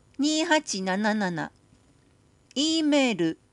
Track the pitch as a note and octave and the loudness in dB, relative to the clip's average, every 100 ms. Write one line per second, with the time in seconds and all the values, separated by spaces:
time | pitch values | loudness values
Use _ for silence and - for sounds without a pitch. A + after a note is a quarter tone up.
0 | _ - D4 D#4 D#4+ D#4 - G3 F#3+ F#3+ | _ -4 -2 0 2 0 0 -6 -2 -2
1 | G#3+ G#3+ F#3+ E3 D#3 _ _ _ _ _ | 0 0 -2 -4 -8 _ _ _ _ _
2 | _ _ _ _ _ - D#4 D#4+ D4+ D4 | _ _ _ _ _ -4 0 2 2 2
3 | C4 F#3 E3 D#3+ _ | 2 2 -2 -2 _